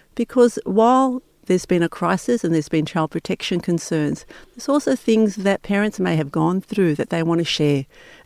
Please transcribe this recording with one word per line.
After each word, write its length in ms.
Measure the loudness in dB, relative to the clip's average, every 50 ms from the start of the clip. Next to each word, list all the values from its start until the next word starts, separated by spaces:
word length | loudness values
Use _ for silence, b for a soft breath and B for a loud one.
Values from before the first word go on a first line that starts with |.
| B B B
because 420 | -6 -6 0 4 4 4 4 4 0 -6
while 580 | -2 2 2 4 4 4 4 2 0 -2 -4 -10 _ _ _ _
there's 180 | -2 -2 -2 0
been 180 | 0 0 0
a 60 | 0 0
crisis 560 | -2 -2 -2 -2 -2 -2 0 -2 -2 0 0
and 80 | 0
there's 160 | 0 0 0 0
been 160 | -2 -2 -2
child 260 | -2 -2 -2 -2 -2
protection 480 | -4 -6 -6 -6 -6 -6 -4 -4 -4 -2
concerns, 680 | -2 -2 -2 -2 -2 -2 -2 -2 -2 -2 -4 -6 -10 B B B B B -20
there's 140 | -10 -4 -2
also 260 | 0 0 2 0 -2
things 420 | 0 0 2 2 4 2 2 0
that 260 | 0 0 0 0 0
parents 360 | -2 -2 0 0 0 -2 -2 -2
may 160 | -2 0 0
have 160 | 0 -2 -2
gone 300 | -2 0 0 0 0 -2
through 340 | -4 -4 0 0 2 2 2
that 140 | 0 -2 -2
they 140 | -2 -2
want 160 | 0 0 0 0
to 60 | 0
share, 420 | -2 -2 0 2 2 2 0 -2 -6 B B B B B B B